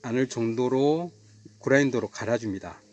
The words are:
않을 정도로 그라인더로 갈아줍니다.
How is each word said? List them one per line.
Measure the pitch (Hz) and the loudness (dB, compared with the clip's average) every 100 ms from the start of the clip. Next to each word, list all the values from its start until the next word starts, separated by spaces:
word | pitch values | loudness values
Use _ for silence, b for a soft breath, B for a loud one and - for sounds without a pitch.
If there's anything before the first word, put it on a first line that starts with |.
않을 | 123 120 131 | -2 -2 -2
정도로 | - 113 113 127 131 143 160 170 - - - - - | 0 -2 0 0 2 2 2 -4 -12 -20 -20 -20 -10
그라인더로 | - 135 139 120 101 | 2 4 4 0 -4
갈아줍니다. | - 107 117 113 95 90 80 - | -6 -2 -2 -2 -8 -10 -16 -20